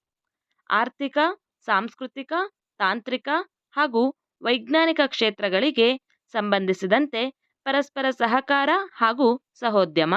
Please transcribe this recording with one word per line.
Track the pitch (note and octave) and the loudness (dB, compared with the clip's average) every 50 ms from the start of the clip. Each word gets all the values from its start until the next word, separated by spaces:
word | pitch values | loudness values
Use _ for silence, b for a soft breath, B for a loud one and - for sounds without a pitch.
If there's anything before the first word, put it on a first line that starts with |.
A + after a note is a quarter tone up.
| _ _ _ _ _ _ _ _ _ _ _ _ _ - | _ _ _ _ _ _ _ _ _ _ _ _ _ -2
ಆರ್ಥಿಕ, | - G#3 A#3 B3 - - C#4 C4+ - D4 D4+ E4+ G4 - _ _ _ _ | -2 -2 -2 -2 -4 -6 -8 -4 -2 0 0 0 -2 -6 _ _ _ _
ಸಾಂಸ್ಕೃತಿಕ, | _ - G#3+ F#3+ G#3+ A#3 - - C4 B3+ _ C4+ C#4 - D#4 E4+ F#4+ G4+ - _ _ _ _ - | _ -2 0 0 -2 -4 -8 -12 -14 -14 _ -14 -10 -6 -4 -4 -4 -6 -10 _ _ _ _ -4
ತಾಂತ್ರಿಕ | G#3 F#3 G3 A#3+ G#3 - B3 B3 - C#4 D4 E4 F#4 - _ _ _ _ | -2 -2 -2 -4 -6 -6 -8 -6 -4 -4 -4 -4 -4 -6 _ _ _ _
ಹಾಗೂ | - C#4 D4 D4 A#3 A3+ A#3+ C4+ - _ _ _ _ _ - | -4 -2 -2 0 2 0 0 0 -2 _ _ _ _ _ -4
ವೈಜ್ಞಾನಿಕ | A3+ B3 B3+ A3+ A3+ C#4+ D#4+ E4 E4 D#4+ D#4+ C#4+ | -2 -2 -2 -2 0 0 2 2 2 2 2 0
ಕ್ಷೇತ್ರಗಳಿಗೆ | C4+ - - A3+ - - - G#3 G3 F3+ F#3+ A#3 D4+ C#4 - A3+ A#3 C4 C4 - _ _ _ _ _ - | 0 -2 -2 -2 -2 -2 -2 -2 -2 0 0 0 0 2 2 2 2 2 -2 -6 _ _ _ _ _ -6
ಸಂಬಂಧಿಸಿದಂತೆ | A3+ G#3 G#3 G3+ G3 G3 F#3 F#3+ F#3 - F#3 G3 B3+ D4 C#4+ - A3 A#3+ C4 - _ _ _ _ _ - | -4 -2 0 0 0 2 0 -2 -2 0 0 2 2 2 0 -2 -4 -4 -6 -6 _ _ _ _ _ -6
ಪರಸ್ಪರ | C4+ C4+ C#4+ C#4+ - - C#4 C4 C4 | -2 -2 -2 -2 -2 -4 -4 -2 -2
ಸಹಕಾರ | B3+ - A#3+ A3+ A3+ C4 C4 - C#4+ C#4 C#4 C#4+ D#4+ F#4+ G4 F#4 - | -2 0 0 0 0 0 0 0 0 0 2 2 0 0 -2 -6 -4
ಹಾಗೂ | - A#3 A3 A#3 A#3+ D4 A3+ A#3+ C4 - _ _ | 0 0 0 2 4 2 2 2 0 -4 _ _
ಸಹೋದ್ಯಮ, | _ B3 A#3 G#3+ G3+ F#3 E3 D3+ E3 D#3 D#3+ F3+ | _ -4 0 2 2 2 2 2 2 2 4 2